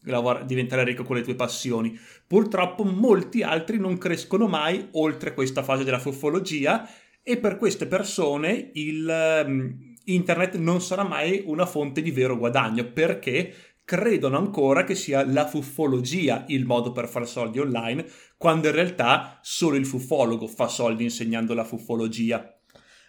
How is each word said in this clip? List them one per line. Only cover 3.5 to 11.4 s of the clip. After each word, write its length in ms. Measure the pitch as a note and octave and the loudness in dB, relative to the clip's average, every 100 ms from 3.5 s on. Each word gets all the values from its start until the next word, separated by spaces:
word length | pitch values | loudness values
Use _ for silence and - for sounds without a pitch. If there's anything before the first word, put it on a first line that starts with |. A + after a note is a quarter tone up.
| E3 E3 A3 | 0 0 -2
non 180 | F#3+ F3+ | 0 -2
crescono 500 | F3+ E3 - F#3+ A3 | -2 -4 0 0 2
mai 420 | D#3+ D3+ F#3 - | 2 0 -2 -2
oltre 400 | D#3+ D#3 - D3+ | 0 0 0 -6
questa 300 | - C3 C#3 | -2 -2 0
fase 220 | C3 C3+ | 0 0
della 140 | C3+ B2 | 2 0
fuffologia 880 | C3+ C3 D3 F3 F#3 D3+ C#3 A3+ - - _ _ | -2 -2 0 0 -2 0 2 0 -2 -16 _ _
e 160 | - A#3+ | -2 0
per 180 | G#3 F#3 | 0 2
queste 300 | G#3 - C3+ | 0 0 -2
persone 840 | F#3 G3+ - D#3 C#3+ D#3+ B3 - | -2 -2 0 0 0 0 -2 -4
il, 340 | D3+ D3+ D#3 D#3+ | -6 -4 -4 -2
ehm, 840 | D#3+ D#3+ D#3+ C#3+ C3+ C3 - - - | 2 4 4 2 0 -2 -8 -16 -16
internet 520 | - F3+ F3+ E3+ F3+ F#3 | 0 0 2 2 0 0
non 260 | E3 F3+ | 2 0
sarà 200 | F3+ F#3 | 0 -2
mai 380 | G3 D3 D#3+ G3 | -2 -2 0 0